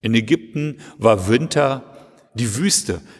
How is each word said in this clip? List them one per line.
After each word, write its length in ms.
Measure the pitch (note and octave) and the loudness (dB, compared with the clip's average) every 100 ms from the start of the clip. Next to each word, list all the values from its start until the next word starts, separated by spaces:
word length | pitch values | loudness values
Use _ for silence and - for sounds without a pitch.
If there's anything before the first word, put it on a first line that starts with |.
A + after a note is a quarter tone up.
In 140 | A2 | 2
Ägypten 640 | A2+ A2 C#3+ - - D3+ D3 - - | 0 0 -6 -8 -8 -8 -8 -18 0
war 300 | G#2+ G#2+ F#2 | 2 2 4
Winter, 800 | A#2+ E3 D3+ C#3+ C3+ - - - _ _ | 0 2 0 0 -2 -10 -20 -20 _ _
die 220 | A2 A#2+ G#2 | -6 -4 -2
Wüste, 440 | F#3+ - - F2 - - | 0 -2 -2 -8 -8 -20